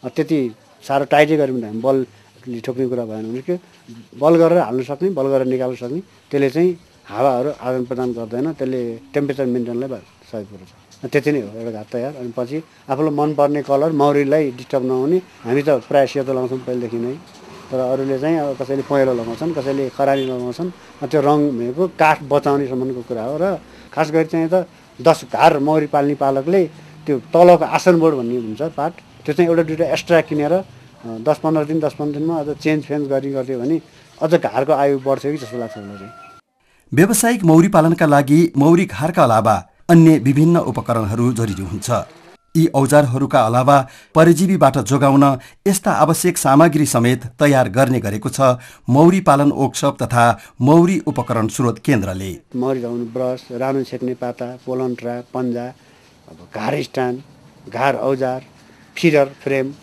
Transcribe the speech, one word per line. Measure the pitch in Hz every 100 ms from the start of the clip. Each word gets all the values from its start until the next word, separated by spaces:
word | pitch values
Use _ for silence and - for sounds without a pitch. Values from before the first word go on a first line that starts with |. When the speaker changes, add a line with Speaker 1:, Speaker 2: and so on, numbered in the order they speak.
Speaker 1:
अब | 131
त्यति | - 147 160 127 107 _ _ -
साह्रो | 139
टाइटै | 139 147 151 156
गऱ्यो | 135
भने | 127 110
हामी | 110
बलले | 131 135 123 _ _ _ 127 117
ठोक्ने | 113 127 131
कुरा | 123
भएन | 113 110 110
भने | 123
के, | 135 180 _ _ - 117 110 120
बल | 147 170
गरेर | 165 175
हाल्नु | 113 127
सक्ने, | 123 139 190
बल | 170 135
गरेर | 135 131
निकाल्नु | 127 127 123
सक्ने, | 123 156
त्यसले | 196 _ _ 143 135
चाहिँ | 143 180 170 _ _
हावाहरू | - 101 139 123 139 -
आदान | 120 131
प्रदान | 123 127 127
गर्दैन, | 117 113 120 151
त्यसले | 151 131 131 120 113 -
टेम्परेचर | 147 143 135 131
मेन्टेनलाई | 123 117 117 135
बा-, | 117 - _ _
सहयोग | 110 101
गर्छ। | 98 92 _ _ - 123
त्यति | 147 139
नै | 147
हो | 101 107
एउटा | 117
घात | 107 107
तयार। | 123 127 151
अनि | 123 117
पछि | 120 151 160 _ -
आफूलाई | 135 156
मनपर्ने | 147 147 147 143 147
कलर, | 135 139 156
माउरीलाई | 156 143 143 139 151 143
डिस्टर्ब | 127 123 139
नहुने, | 127 127 139 185
हामी | 180 - 117 135
त | 143
प्रायः | 135 - 143 135
सेतो | 143 131
लगाउँछौँ | 131 127 131
पहिलेदेखि | 127 123 120 117
नै, | 120 147 - - - - -
तर | 131
अरूले | 127 135 135 135
चाहिँ | 147 165
अब | 143 127
कसैले | 127 135
पहेँलो | - 143 131
लगाउँछन्, | 123 113 113 160
कसैले | 156 135 139 131
खरानी | - 139 139
लगाउँछन्। | 131 127 123 120 180
अनि | - - - 135
त्यो | 156
रङ | 143 151 147
भनेको | 120 120 135 180
काठ | - 156 151
बचाउने | 139 143 143 143 135
सम्बन्धको | 127 127 123
कुरा | 117 120
हो। | 113 151
र | 185 170 - - -
खास | - 156
गरी | 160
चाहिँ | 160 165 160
त | 185 175 - _ -
दस | 127 156 127
घर | - 151 151
माउरी | 143 156 151
पाल्ने | 147 143
पालकले | 143 139 135 139 196 160 - - - -
त्यो | 135
तलको | - 165 180 170
आसन | 147 156 185 170
बोर्ड | 160 143
भन्ने | 117 123
हुन्छ | 110 107
पात, | 156 151 151 - - -
त्यो | -
चाहिँ | 147 170
एउटा | 170
दुइटा | 160 156
extra | 160 151 - 170
किनेर, | 160 151 147
अ, | 180 190 - - - 117
दस | 113 120 151
पन्ध्र | 160 156
दिन, | 151 160
दस | 151
पन्ध्र | - 151 147
दिनमा | 160 165
अझ | 143
change | 143 151 156
fence | 139 147 139
गर्ने | 135 139
गर्थ्यो | 135 127 127
भने | 127 160 - _ _ -
अझ | 156
घरको | 165 - 110 139
आयु | 143 143 139
बढ्थ्यो | 131 135 143
कि | 147
जस्तो | 127 123
लाग्छ | 113 110
मलाई | 101 101
चाहिँ। | 95 - - - _ _ _ _ _
Speaker 2:
व्यावसायिक | 127 196 220 233 233
मौरी | 170 160 165
पालनका | 170 160 165 160
लागि | 143 139 151 170 135
मौरी | 147 175
घरका | 185 92 156 175
अलावा | 135 110 110 101 - _ -
अन्य | 180 160 156
विभिन्न | 117 139 156 170
उपकरणहरू | - 123 - 117 107 113 120
जरुरी | 117 110 92
हुन्छ। | 95 90 - 113 82 - - - _ -
यी | 165
औजारहरूका | 135 135 147 143 123 139 139 110
अलावा | 120 131 143 131 - _
परजीवीबाट | 160 165 160 185 190 135 131
जोगाउन | 101 135 139 139 143 127 - _ -
यस्ता | 196 214
आवश्यक | 123 151 160 180 175
सामग्री | 139 135 170 151 139
समेत | 127 120 127 - -
तयार | 147 135 117
गर्ने | 104 131 127
गरेको | 104 104 123
छ | - 135 123 - - -
मौरी | 123 165 190
पालन | 180 139 143
वर्कसप | - 135 - 143 139
तथा | 117 120 120 110 - _
मौरी | 127 165 175 185
उपकरण | - 131 117 113 110
स्रोत | - 123 107
केन्द्रले। | - 131 95 95 95 85 _ 123
Speaker 1:
मौरी | 123 131
धमाउने | 120 120
ब्रस, | 120 120 127 127 -
रानो | 123 131 135
छेक्ने | 123 123 123
पाता, | 123 123 123 123 123 -
पोलन | 127 127
ट्र्याप, | 120 117 120 123
पन्जा, | 131 127 120 123 - _ _ _ _ -
अब | 80 87
घार | - 110 147
स्ट्यान्ड, | 131 - 127 127 147 - - _ -
घार | 113 135 123
औजार, | 120 135 131 127 - _ _ _ _ -
फिडर | 170 147
फ्रेम | 139 139 - 139 135 147